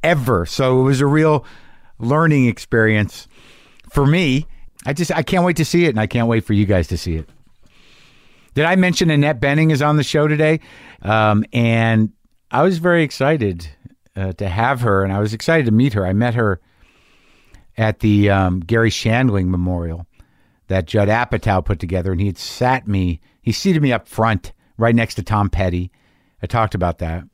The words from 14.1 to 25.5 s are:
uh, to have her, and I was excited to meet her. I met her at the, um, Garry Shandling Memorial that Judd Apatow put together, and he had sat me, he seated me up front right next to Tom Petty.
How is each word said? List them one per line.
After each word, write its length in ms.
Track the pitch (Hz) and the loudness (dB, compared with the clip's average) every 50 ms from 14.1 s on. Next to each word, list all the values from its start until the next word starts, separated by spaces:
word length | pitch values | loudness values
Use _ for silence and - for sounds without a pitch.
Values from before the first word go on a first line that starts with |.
| _ | _
uh, 160 | 98 95 95 90 | -8 -6 -6 -6
to 140 | - 104 98 | -6 -6 -6
have 340 | 85 107 113 127 139 123 | -2 -2 0 0 0 0
her, 220 | 120 117 98 95 98 | 0 0 2 2 0
and 80 | 98 | 0
I 80 | 95 101 | 0 -2
was 140 | 104 107 107 | -2 -2 -4
excited 320 | 110 - - 165 165 139 | -6 -2 0 0 0 2
to 60 | 113 | 2
meet 220 | 107 110 127 143 107 | 2 4 2 2 0
her. 120 | 104 95 | -2 -2
I 80 | 90 92 | 0 0
met 220 | 104 120 123 117 | 0 0 0 0
her 260 | 120 117 104 95 87 _ _ _ _ - _ _ _ _ _ _ _ _ _ _ _ _ _ _ - _ - - - | 0 -2 -2 -2 -4 _ _ _ _ -20 _ _ _ _ _ _ _ _ _ _ _ _ _ _ -20 _ -20 -6 -4
at 220 | 110 110 107 _ | -2 -2 -2 _
the, 300 | - 110 104 104 101 101 | 0 2 4 4 4 4
um, 320 | 98 98 95 90 90 92 | 2 2 2 0 0 -2
Garry 280 | 85 85 113 113 113 113 | -4 -2 0 2 2 0
Shandling 580 | 104 - - 113 110 120 131 127 101 101 92 90 | 0 -2 -2 -2 0 2 0 0 0 0 -2 -2
Memorial 600 | 92 90 90 90 90 87 85 85 80 85 85 _ _ _ - _ _ _ _ _ _ _ _ _ | -2 -2 -2 -2 -4 -4 -6 -6 -8 -10 -12 _ _ _ -20 _ _ _ _ _ _ _ _ _
that 180 | 92 95 87 | -4 -4 -4
Judd 240 | - - 110 101 98 | 0 0 0 2 2
Apatow 560 | 107 117 120 - - 110 - 113 98 92 85 | 2 0 0 -2 -4 -4 0 0 0 0 0
put 140 | - 101 80 | -2 -4 -4
together, 320 | - 85 92 92 85 95 92 | -4 -4 -4 -4 -2 -2 -2
and 80 | 85 | -2
he 60 | 98 101 | -2 -2
had 100 | 92 - | -4 -6
sat 500 | - - - - 127 123 131 131 101 104 | -12 -16 -6 -2 0 0 0 -2 -2 -2
me, 320 | 101 98 92 90 85 80 _ _ _ _ | -2 0 0 -2 -2 -6 _ _ _ _
he 100 | _ - | _ -4
seated 300 | 110 - - 196 185 156 | -4 -2 0 0 2 2
me 100 | 147 139 | 2 0
up 160 | 120 110 - _ | 0 -2 -4 _
front 460 | - - 110 113 110 98 _ - - _ _ _ _ - | -4 -2 0 0 0 -2 _ -8 -20 _ _ _ _ -2
right 180 | 113 117 117 | 0 2 2
next 200 | 117 113 110 - | 2 0 -2 -6
to 80 | - 101 | -10 -6
Tom 260 | - 110 104 104 | -2 -2 0 0
Petty. 420 | 98 | 0